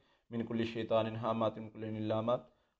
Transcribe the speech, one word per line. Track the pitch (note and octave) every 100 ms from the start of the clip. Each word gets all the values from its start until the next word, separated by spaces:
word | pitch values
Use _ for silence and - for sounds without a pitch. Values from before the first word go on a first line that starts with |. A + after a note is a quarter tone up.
| _ _ -
मिन | A#2
कुल्लि | A2+ A#2 A2+
शैतानिन | A#2 A2 A2+ A2 A2+
हामातिन | A2+ A2+ A2 A2 A2
कुल्लिन | A2 A2 A2 G#2+
लामात।" | A2 A2+ B2 - _ _ _